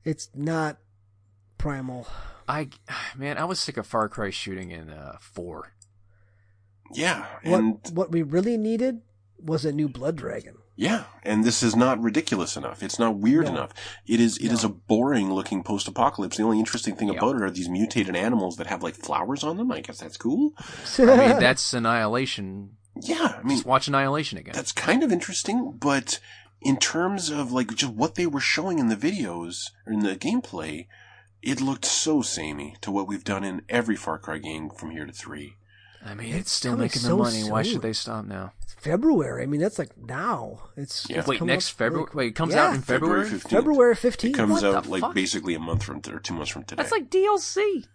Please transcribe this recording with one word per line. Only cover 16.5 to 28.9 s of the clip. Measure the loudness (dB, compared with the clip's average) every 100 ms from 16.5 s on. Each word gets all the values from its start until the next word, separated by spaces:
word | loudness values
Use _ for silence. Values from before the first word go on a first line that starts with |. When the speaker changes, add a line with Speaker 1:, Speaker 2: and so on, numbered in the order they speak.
| 4
Speaker 3:
interesting | 2 -2 -6 -2
thing | -2
Speaker 2:
Yeah. | 0
Speaker 3:
about | 0 0
it |
are | -2
these | -4 -4
mutated | 0 0 0 0
animals | 0 0 0 0 -4
that | -6
have, | -4
like, | -6
flowers | -8 -4 -4 -2 -4
on | -4 -2
them. | -2
I | -4
guess | -8 -14
that's | -14 -6
cool. | -2 2 0 -2 -16 -12
Speaker 1:
<laughs> | -4 6
Speaker 2:
I |
mean, | 10 12 10 8
that's | 6 4 0
Annihilation. | 0 2 4 2 2 0 -4 -8 -8 -12 -18 _ -12
Speaker 3:
Yeah, | -4 0 0 0
I |
mean, | 0 0
Speaker 2:
Just | 4
watch | 2 4
Annihilation | 2 2 0 -4 -8
again. | -8
Speaker 3:
that's | -6 -6
kind | -2 2 4
of | 4
interesting, | 2 0 -4 0 0 -2
but | -2 2 2 0 -6 -8 -20 -20 _
in | 0 2
terms | 2 2 0 0 -2
of, | -2 0
like, | 0 0
just | -2 -2
what | 0 -2
they | 0 -2
were | 0
showing | 0 0 0 2
in |
the | 2